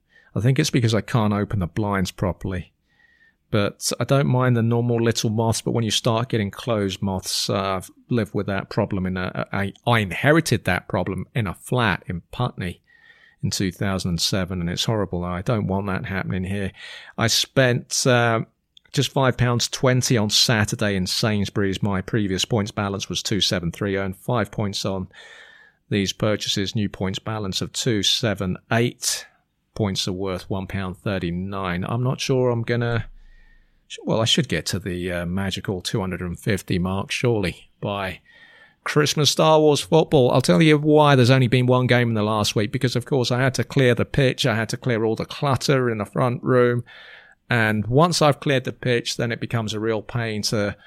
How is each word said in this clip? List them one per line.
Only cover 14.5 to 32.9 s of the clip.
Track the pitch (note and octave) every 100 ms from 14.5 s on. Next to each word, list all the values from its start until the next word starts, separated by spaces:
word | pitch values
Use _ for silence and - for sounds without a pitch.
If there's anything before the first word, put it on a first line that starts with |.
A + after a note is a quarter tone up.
| F#2
and | E2+
it's | -
horrible. | - A2 F#2+ F2
I | F2+ F2
don't | F#2+ A2+ G2
want | G2 G2+
that | F#2
happening | A2 F#2+ A2 F#2
here. | F#2 G2+ F#2+ - - - - -
I | A2+
spent, | - - - B2+ B2 - - C#3
uh, | B2 A#2 A2+ - _ _ _ _
just | - B2+
five | C#3+ C3 B2
pounds | B2 A#2+ -
twenty | - C3 B2+ - B2
on | G#2+
Saturday | - - A2+ G#2 - G#2
in | G2 F2+
Sainsbury's. | - A#2 G#2+ F#2+ G#2+ G2 F#2
My | G#2+ F#2+
previous | - A2+ G2+ F#2
points | - A#2 G#2
balance | - G2+ G2 -
was | F2
two | - G#2+
seven | - G2 E2+
three. | - G2+ G2
Earned | G2 F#2
five | - B2 G2+
points | - G2+ G2
on | F#2+ F#2+ F#2 - - - - - - _ -
these | G#2 F#2+
purchases. | - A2 G2+ - - F#2+ A2+
New | G2
points | - F#2+ -
balance | - A2 G2 -
of | F2+
two | - C3+ G#2+
seven | F#2+ - A2+ F#2+ F#2+ F2 -
eight. | A#2 A#2+ - - - - _ _ _ _
Points | - G#2 F#2 -
are |
worth | F#2 F#2+ F2+ -
one | G2 F#2+
pound | G2 F#2+ F2+
thirty-nine. | A2+ F#2+ E2+ F2 F#2+ G2 F#2+ F2 -
I'm | A#2
not | B2+ -
sure | - C3 B2+
I'm | A#2
gonna, | A#2 A#2+ A#2+